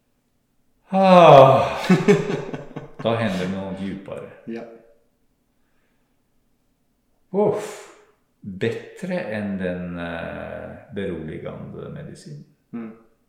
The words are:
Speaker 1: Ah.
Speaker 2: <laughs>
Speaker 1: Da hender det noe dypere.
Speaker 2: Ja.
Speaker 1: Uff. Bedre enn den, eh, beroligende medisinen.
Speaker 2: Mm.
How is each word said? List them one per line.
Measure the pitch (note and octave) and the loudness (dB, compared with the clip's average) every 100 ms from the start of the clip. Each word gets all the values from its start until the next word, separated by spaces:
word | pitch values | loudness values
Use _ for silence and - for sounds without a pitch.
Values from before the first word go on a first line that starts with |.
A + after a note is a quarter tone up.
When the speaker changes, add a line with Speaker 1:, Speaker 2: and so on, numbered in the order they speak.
| _ _ _ _ _ _ _ _ - | _ _ _ _ _ _ _ _ -4
Speaker 1:
Ah. | F#3+ F#3+ F3+ D#3+ C#3 C3+ - - - - | 2 8 10 12 12 10 6 0 -4 2
Speaker 2:
<laughs> | F3 - - - F3 - - - - - - | 2 4 2 0 -6 -8 -14 -14 -16 -16 -6
Speaker 1:
Da | A2+ A#2 | -4 -2
hender | A2 F#2 | -2 -4
det | F#2 | -6
noe | F#2+ F#2+ F#2 | -8 -10 -10
dypere. | G2 - - - - - A#2 | -10 -10 -12 -16 -16 -18 -14
Speaker 2:
Ja. | A2+ A#2 - _ _ _ _ _ _ _ _ _ _ _ _ _ _ _ _ _ _ _ _ _ _ _ _ _ | -14 -14 -20 _ _ _ _ _ _ _ _ _ _ _ _ _ _ _ _ _ _ _ _ _ _ _ _ _
Speaker 1:
Uff. | F#3+ G#3 - - - - - _ _ _ _ | 0 0 0 -8 -16 -20 -20 _ _ _ _
Bedre | - - A2+ - - - F#3 F3+ G#2+ | -16 -4 -4 -4 -14 -14 -8 -8 -6
enn | G#2+ G2+ F#2+ | -6 -6 -4
den, | F2+ F2+ F2 F2 | -6 -6 -8 -10
eh, | E2+ E2+ E2 E2 E2 E2 E2 - - | -10 -10 -10 -12 -12 -12 -14 -16 -14
beroligende | G2+ F#2+ D#2+ D#2 E2+ - - - E2+ - | -10 -8 -8 -10 -12 -12 -14 -14 -14 -14
medisinen. | - - - - D3 - _ _ | -14 -16 -18 -18 -20 -20 _ _
Speaker 2:
Mm. | A#2 A2 - _ _ | -14 -14 -18 _ _